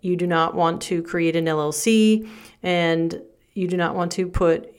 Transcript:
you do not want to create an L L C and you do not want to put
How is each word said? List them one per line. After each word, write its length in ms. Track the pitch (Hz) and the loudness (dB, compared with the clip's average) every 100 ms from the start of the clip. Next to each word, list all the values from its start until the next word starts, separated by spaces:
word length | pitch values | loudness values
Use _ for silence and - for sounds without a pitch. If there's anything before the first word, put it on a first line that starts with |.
you 140 | 185 180 | -4 -2
do 100 | 175 | 0
not 280 | 165 165 | 2 2
want 280 | - 165 165 | 2 0 0
to 200 | - 175 | -4 -4
create 320 | 170 175 165 | -2 0 0
an 140 | 165 165 | 0 0
L 140 | 156 | 0
L 100 | 151 | -2
C 580 | 151 - 220 214 220 220 - - _ | -2 2 4 4 2 -2 -18 -20 _
and 600 | 180 175 170 165 165 - - _ _ | -2 0 2 0 0 -4 -12 _ _
you 120 | - 180 | -6 -4
do 100 | 180 | -2
not 160 | 170 | -2
want 180 | 185 175 | -2 -4
to 140 | 185 180 | -4 -4
put 440 | - 170 165 - | 0 2 0 -4